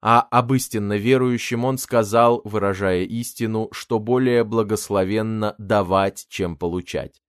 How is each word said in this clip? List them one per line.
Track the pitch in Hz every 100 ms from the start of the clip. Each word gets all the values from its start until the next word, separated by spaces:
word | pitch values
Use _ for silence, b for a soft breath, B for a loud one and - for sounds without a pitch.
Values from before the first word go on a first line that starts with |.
А | - 117
об | - 120 120
истинно | 131 - 113 101 104
верующем | 107 131 127 120 - 117 127
он | 131
сказал, | - 120 107 113 120 120
выражая | 107 104 98 95 98 90
истину, | 92 113 120 - 113 110 110
что | - - 113
более | 107 123 127 120
благословенно | 113 113 104 107 - 101 95 107 110 110 107 -
давать, | 101 104 92 95 98 - -
чем | - 90 82
получать. | 87 90 90 76 64 _